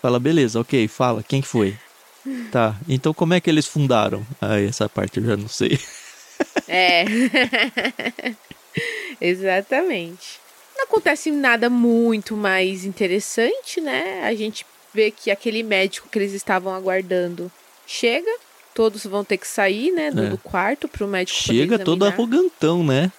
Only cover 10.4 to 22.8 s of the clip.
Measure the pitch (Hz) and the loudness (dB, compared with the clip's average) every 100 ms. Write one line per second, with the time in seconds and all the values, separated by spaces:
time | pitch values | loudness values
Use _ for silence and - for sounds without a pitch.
10.4 | - - - - 539 440 349 294 - 294 | -20 -20 -18 -8 0 0 2 0 0 0
11.4 | 269 233 240 247 240 226 233 220 202 214 | 2 2 2 4 4 4 4 0 -2 -4
12.4 | 208 190 185 190 190 185 185 190 - - | 0 2 0 -2 -8 -4 0 0 -2 0
13.4 | 233 508 - - 311 262 349 381 311 220 | 0 0 -4 -6 -4 -4 -4 -4 -4 -4
14.4 | 214 214 - _ _ 208 220 220 - 202 | -4 -8 -16 _ _ 0 0 0 -2 -2
15.4 | 240 220 226 196 190 - - 220 202 196 | 0 -2 0 2 0 -2 -6 -2 -2 -4
16.4 | - 190 185 185 190 185 185 185 175 175 | -2 -2 -2 -4 -2 -2 0 -2 -2 -6
17.4 | 175 _ _ _ - - 233 254 359 480 | -12 _ _ _ -14 -2 0 0 -2 -6
18.4 | - - - - 220 208 202 196 202 190 | -10 -20 -14 0 0 0 -6 -6 -2 -4
19.4 | - - 196 202 285 359 302 277 202 196 | -4 0 0 2 0 0 -2 -2 -2 -4
20.4 | - 190 190 285 - - 202 190 185 - | -4 -2 -2 -2 -6 -6 -4 -2 -4 -4
21.4 | - 117 156 226 185 175 202 190 233 269 | 0 2 2 2 2 2 2 2 0 2
22.4 | 359 - 156 170 | 2 2 0 2